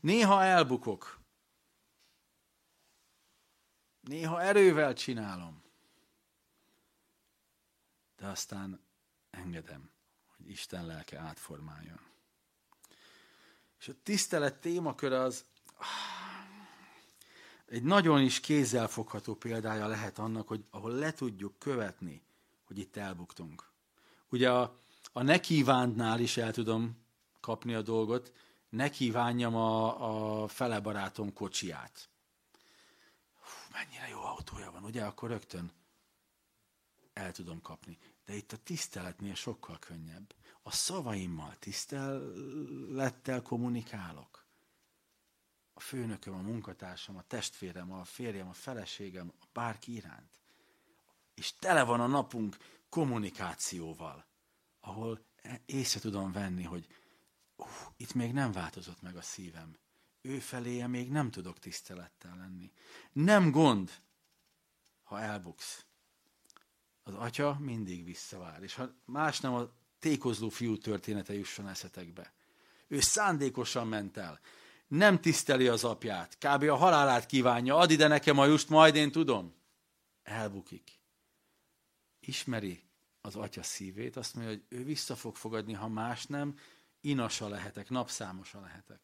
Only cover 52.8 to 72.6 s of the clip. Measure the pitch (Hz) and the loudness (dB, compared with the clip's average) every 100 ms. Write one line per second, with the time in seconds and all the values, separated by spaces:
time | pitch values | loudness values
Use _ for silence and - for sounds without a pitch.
52.8 | _ - 147 117 101 - 90 82 - 90 | _ -2 0 0 -4 -4 -8 -6 -6 -6
53.8 | 80 80 82 69 _ _ _ _ _ _ | -8 -10 -12 -14 _ _ _ _ _ _
54.8 | - 98 113 110 _ _ - 120 _ 139 | -14 -8 -8 -8 _ _ -16 -16 _ -4
55.8 | 127 110 113 101 95 92 98 90 85 87 | -2 -2 -2 -4 -4 -4 -4 -4 -6 -8
56.8 | 82 - _ _ _ _ _ _ - - | -12 -20 _ _ _ _ _ _ -16 -16
57.8 | - _ 123 127 117 127 131 92 82 - | -18 _ -6 -4 -2 0 -2 -2 -6 -10
58.8 | 90 85 90 87 - - 90 82 80 80 | -16 -16 -14 -14 -14 -12 -14 -16 -18 -20
59.8 | _ _ _ _ 131 135 117 127 120 123 | _ _ _ _ -10 -8 -8 -8 -6 -4
60.8 | 123 123 123 147 123 98 90 87 - 85 | -4 -4 -2 0 0 -4 -12 -12 -14 -14
61.8 | - 92 87 _ 90 90 92 92 87 _ | -14 -16 -16 _ -20 -16 -14 -16 -18 _
62.8 | - - - - 165 208 170 143 156 107 | -20 -20 -8 2 8 8 8 8 8 8
63.8 | 92 - _ _ _ _ _ _ _ _ | 2 -8 _ _ _ _ _ _ _ _
64.8 | _ _ _ 101 107 104 87 80 - - | _ _ _ -8 -6 -6 -10 -14 -14 -14
65.8 | - _ _ _ _ _ _ - _ _ | -18 _ _ _ _ _ _ -20 _ _
66.8 | _ _ - 101 117 120 147 143 143 117 | _ _ -14 -8 -6 -2 -2 -2 -6 -6
67.8 | 98 90 85 87 - 98 87 80 95 - | -6 -8 -10 -14 -14 -14 -16 -16 -14 -10
68.8 | 127 - - 135 156 - 135 123 120 _ | -10 -12 -10 -2 0 0 -2 -2 -4 _
69.8 | _ _ 160 143 131 104 110 - 120 107 | _ _ 0 2 2 -2 -4 -4 -2 -2
70.8 | - 101 - 104 95 101 98 - 101 92 | -2 -4 -4 -6 -4 -6 -6 -10 -10 -10
71.8 | 92 - 85 90 87 _ _ _ | -12 -14 -14 -16 -18 _ _ _